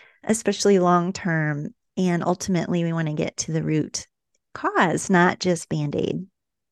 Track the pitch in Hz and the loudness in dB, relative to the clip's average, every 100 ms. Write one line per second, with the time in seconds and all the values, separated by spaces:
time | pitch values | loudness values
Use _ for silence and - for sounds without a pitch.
0 | - _ - 220 - 202 202 196 175 175 | -20 _ -4 -2 0 0 4 4 6 4
1 | 175 190 - 160 151 147 151 - _ - | 2 -4 -2 0 0 -2 -6 -12 _ -2
2 | 185 170 165 180 - 175 - 175 170 165 | 0 0 0 -2 0 -2 0 -2 0 -2
3 | 156 151 165 - - 160 156 156 - - | -2 -2 -4 -4 -6 -4 0 0 -2 -6
4 | - _ _ _ _ - 320 415 180 - | -14 _ _ _ _ -6 -2 2 0 0
5 | - 185 180 - 180 165 - 160 147 - | 2 4 4 2 -2 -2 -2 -4 -2 -2
6 | - - 190 _ _ _ _ | -4 -4 -10 _ _ _ _